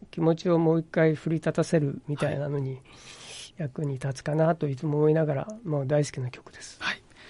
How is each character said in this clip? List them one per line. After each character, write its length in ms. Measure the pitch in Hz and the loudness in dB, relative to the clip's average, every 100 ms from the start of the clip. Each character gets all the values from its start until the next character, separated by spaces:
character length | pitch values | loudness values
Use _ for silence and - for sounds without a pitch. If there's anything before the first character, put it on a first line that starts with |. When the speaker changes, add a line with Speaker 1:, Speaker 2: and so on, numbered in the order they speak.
| - | -12
Speaker 1:
気 120 | - | 0
持 140 | 165 165 | 2 2
ち 140 | 185 | 2
を 80 | 170 | 4
も 180 | 160 165 | 4 2
う 40 | |
一 60 | 160 | 0
回 260 | - 160 151 | 4 4 4
奮 200 | 160 160 | 0 0
い 40 | |
立 120 | - | 0
た 120 | - | 0
せ 160 | 156 165 | 2 2
る 220 | 143 143 - | 2 -4 -6
み 100 | 147 | -2
た 140 | 143 | -2
い 80 | 147 | -2
な 80 | 147 | -2
の 100 | 143 | -2
に、 120 | 135 | -4
Speaker 2:
は 40 | 131 | -8
い。 40 | - - - - - - - - | -14 -20 -20 -20 -18 -18 -18 -8
Speaker 1:
役 260 | 147 - | -6 -4
に 120 | 143 131 | -4 -2
立 200 | 139 131 | -4 -4
つ 80 | |
か 120 | - 151 | -2 2
な 200 | 160 165 | 2 2
と 140 | 147 | -2
い 80 | 135 | -2
つ 80 | 156 | -2
も 140 | 147 | 2
思 100 | 151 | 4
い 40 | |
な 120 | 156 151 | 4 2
が 80 | |
ら、 140 | 139 - - 165 | -2 -6 -10 -4
も 160 | 147 | -2
う 60 | 131 | 0
大 180 | 147 143 | 0 0
好 60 | |
き 100 | - | -4
な 100 | 127 | -8
曲 200 | - - | -10 -18
で 80 | - | -20
す。 160 | - - | -20 -8
Speaker 2:
は 140 | - | -6
い。 80 | - - - | -6 -12 -20